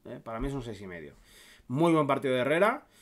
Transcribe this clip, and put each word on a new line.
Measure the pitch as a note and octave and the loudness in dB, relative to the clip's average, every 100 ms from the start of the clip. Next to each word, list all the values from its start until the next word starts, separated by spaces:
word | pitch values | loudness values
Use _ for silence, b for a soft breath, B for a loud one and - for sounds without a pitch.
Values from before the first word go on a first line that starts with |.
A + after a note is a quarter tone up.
| - | -18
¿eh? | - | -16
Para | A#2 A2+ | -10 -6
mí | C#3 | -6
es | |
un | C#3 | -6
seis | A#2+ G2 | -8 -12
y | G2 | -12
medio. | E2+ D2 - B B B B - | -12 -14 -20 B B B B -6
Muy | B2+ E3+ | 2 4
buen | D#3+ C#3 | 4 2
partido | C3+ C3+ | 0 0
de | B2+ | 0
Herrera, | B2 D#3+ G3+ C#4+ _ b | 2 4 4 2 _ b